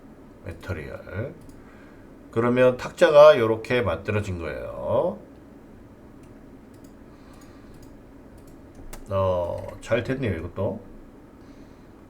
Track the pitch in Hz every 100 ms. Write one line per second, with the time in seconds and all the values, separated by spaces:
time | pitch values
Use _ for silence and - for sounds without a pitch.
0 | - - - - 90 87 - 80 69 -
1 | - 90 135 - - - - - - -
2 | - - - 113 117 123 127 123 - -
3 | 170 147 151 143 110 110 - 123 98 82
4 | - 104 98 90 82 64 57 - 71 117
5 | 175 208 - - - - - - - -
6 | - - - - - - - - - -
7 | - - - - - - - - - -
8 | - - - - - - - - - -
9 | - 98 95 90 87 95 92 - - 143
10 | - 131 120 82 85 - 110 202 - -
11 | - - - - - - - - - -